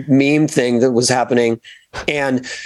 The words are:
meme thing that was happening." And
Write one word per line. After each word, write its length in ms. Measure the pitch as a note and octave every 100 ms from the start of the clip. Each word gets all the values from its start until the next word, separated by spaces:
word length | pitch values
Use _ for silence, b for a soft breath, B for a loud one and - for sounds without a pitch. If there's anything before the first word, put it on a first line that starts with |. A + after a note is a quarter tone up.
| C#3+
meme 380 | C3+ C#3 D3+ D3+
thing 340 | D3 B2 A#2+
that 120 | C3
was 160 | A#2 B2
happening." 500 | B2 A#2 B2 A#2 A2+ B B B B -
And 400 | D3 C#3 B2+ B2+ B